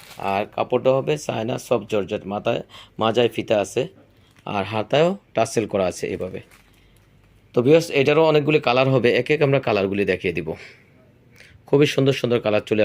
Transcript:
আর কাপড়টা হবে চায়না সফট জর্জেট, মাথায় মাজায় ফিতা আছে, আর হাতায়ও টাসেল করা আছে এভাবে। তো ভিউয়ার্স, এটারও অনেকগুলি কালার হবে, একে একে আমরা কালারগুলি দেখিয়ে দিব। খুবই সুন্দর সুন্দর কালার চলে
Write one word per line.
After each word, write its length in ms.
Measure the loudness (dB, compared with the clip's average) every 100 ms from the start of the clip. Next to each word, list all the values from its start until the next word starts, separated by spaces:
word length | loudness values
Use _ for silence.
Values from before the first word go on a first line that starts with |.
| -20 -10
আর 240 | -4 -4 -4 -6
কাপড়টা 360 | -2 0 2 0
হবে 160 | 0 -4
চায়না 380 | -6 -6 -6 -6
সফট 300 | -2 -2 -2
জর্জেট, 340 | -4 -2 -6 -6
মাথায় 360 | -6 -4 -4 -8 -20 -14 -2
মাজায় 300 | 0 2 0
ফিতা 260 | 0 -2 0
আছে, 200 | 0 -4 -6 -10 _ _ _ _ -8
আর 180 | -6 -4
হাতায়ও 440 | -6 -2 0 2 -2 _
টাসেল 320 | -2 -2 -2 -2
করা 180 | 0 -2
আছে 140 | -4 -6
এভাবে। 320 | -6 -8 -12 -18 _ _ _ _ _ _ _ _ _ _ 0
তো 20 |
ভিউয়ার্স, 260 | 4 4 4 0
এটারও 240 | 2 4 4
অনেকগুলি 280 | 4 2 2 2
কালার 200 | 2 4
হবে, 200 | 4 4 2
একে 140 | 0
একে 100 | 0
আমরা 160 | 2 2
কালারগুলি 440 | 0 0 0 0 0
দেখিয়ে 280 | -2 -2
দিব। 140 | -4 -6 -10 -16 -20 _ _ _ _ _ -20 -20 -20 0
খুবই 220 | 2 2
সুন্দর 260 | 2 0
সুন্দর 260 | 0 0 0
কালার 240 | 0 -2 0
চলে 180 | 0